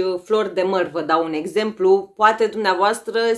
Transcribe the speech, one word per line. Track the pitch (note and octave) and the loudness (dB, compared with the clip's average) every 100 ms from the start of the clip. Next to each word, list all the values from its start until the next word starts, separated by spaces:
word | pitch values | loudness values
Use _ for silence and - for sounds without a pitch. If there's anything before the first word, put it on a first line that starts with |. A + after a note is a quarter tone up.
uh, | F#3 F3+ | -2 -4
flori | - G#3+ G#3+ | -2 -2 0
de | F#3 | -2
măr, | F#3 F#3+ E3+ | 0 0 -2
vă | D#3+ | -4
dau | D3+ E3 E3 | 0 0 0
un | |
exemplu, | D#3 F3 F3 G#3+ G#3+ F#3 G3 F#3+ - | -4 -4 -4 -4 0 2 4 0 2
poate | G#3+ A3 A3 | 2 4 0
dumneavoastră | A3 G#3 F3+ G3+ A3+ - A3 A#3 | 0 -2 2 0 0 -4 -2 -2